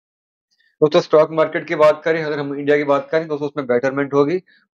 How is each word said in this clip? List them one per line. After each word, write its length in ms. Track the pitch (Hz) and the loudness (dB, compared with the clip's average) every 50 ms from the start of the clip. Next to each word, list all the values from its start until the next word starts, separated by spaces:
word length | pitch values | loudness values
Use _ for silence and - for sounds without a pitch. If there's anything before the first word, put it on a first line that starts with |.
| _ _ _ _ _ _ _ _ _ _ _ _ _ _ _ - | _ _ _ _ _ _ _ _ _ _ _ _ _ _ _ -2
दोस्तों 200 | 151 151 160 175 | 0 2 2 0
stock 300 | 165 - - 151 156 156 | 0 2 4 2 2 2
market 380 | 160 160 156 156 - 170 147 165 | 0 -2 -2 -2 -2 -6 -8 -2
की 60 | 170 | 2
बात 280 | 151 151 151 151 151 - | 4 6 6 4 2 0
करें, 200 | 165 165 170 156 | -4 -4 -2 -4
अगर 140 | 147 151 147 | -6 -6 -6
हम 200 | 143 139 139 143 | -6 -8 -8 -6
India 180 | 143 139 147 | -2 0 0
की 80 | 147 147 | 2 2
बात 240 | 143 139 135 135 - - | 0 0 0 0 -2 -2
करें 160 | 160 160 160 | -4 -2 -4
दोस्तों, 200 | 151 143 147 143 | -6 -6 -6 -6
उसमें 180 | - 147 135 | -6 -6 -4
betterment 480 | 120 123 120 127 135 131 139 143 135 143 | -2 -2 0 0 -2 -2 -2 -4 -2 0
होगी, 240 | 143 143 143 175 185 - _ _ _ _ _ | 0 0 0 -2 -6 -8 _ _ _ _ _